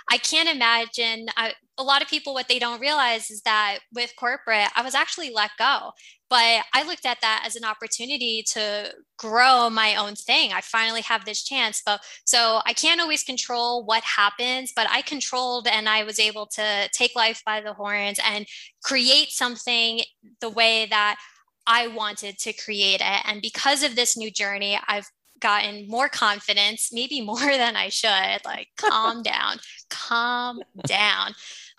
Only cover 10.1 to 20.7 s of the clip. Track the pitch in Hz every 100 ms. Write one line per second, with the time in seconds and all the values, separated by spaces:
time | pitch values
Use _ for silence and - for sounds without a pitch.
10.1 | 208 - 285 254 185 - 226 226 226 220
11.1 | 226 196 208 - 269 220 - 214 202 -
12.1 | - - 240 233 220 - 233 311 339 330
13.1 | 302 - 254 - 240 240 240 214 226 -
14.1 | - 202 - 247 254 262 - 220 254 -
15.1 | 294 - 254 254 247 233 220 220 214 214
16.1 | 208 214 214 208 - 214 202 196 - 240
17.1 | 240 226 226 220 214 214 208 202 208 202
18.1 | 202 214 208 208 - - _ - 262 247
19.1 | 285 302 - 247 233 247 233 226 226 -
20.1 | _ 214 _ 226 214 226